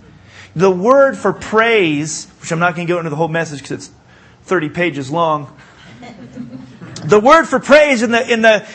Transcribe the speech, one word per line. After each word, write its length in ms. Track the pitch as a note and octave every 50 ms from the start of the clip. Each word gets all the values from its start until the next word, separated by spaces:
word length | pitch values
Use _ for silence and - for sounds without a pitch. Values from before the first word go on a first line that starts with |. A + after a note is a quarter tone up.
| - - - - - - - - - - _
The 160 | - F#3 G3
word 460 | F#3 F3 F#3 A#3+ C4+ C#4 C4+ C4+ A3
for 160 | F#3+ - G3+ F3
praise, 960 | - - - G#3 A3 A3+ A#3 A#3 G#3+ F#3 D#3+ D3 C#3+ D#3 D#3 - - - - - _
which 120 | - - E3+
I'm 60 | D#3+
not 160 | F3 F3+ D#3+
gonna 120 | E3+ F3
go 120 | E3 F3+ F3
into 120 | E3 E3
the 60 | D3
whole 120 | D3+ E3+ D#3
message 340 | D#3+ E3 D#3+ - C#3+ C3+ -
'cause 80 | -
it's 200 | C#3 A#2 - - - _ _ _ - - _ _ _ _ _
thirty 240 | - F#3 F3 D#3 D3+
pages 420 | - E3+ F3 E3+ C#3 C#3+ C3+ B2
long. 460 | D3 E3+ E3+ D#3+ D#3 D3 C#3+ - - - - - - - - - - B3 B3 A#3 - - B3 - - - - - - - - - - - - - - - -
The 160 | D#3 G3+ G#3+
word 240 | G#3+ C4 D#4 E4 C#4
for 140 | - C4+ A#3+
praise 440 | - - C4+ D4+ D4+ D4 C4+ A3 A#3
in 80 | A3
the, 220 | A#3 A3+ B3+ B3 A#3+
in 100 | A3+ A3
the 240 | A3+ G#3+ G3 - - -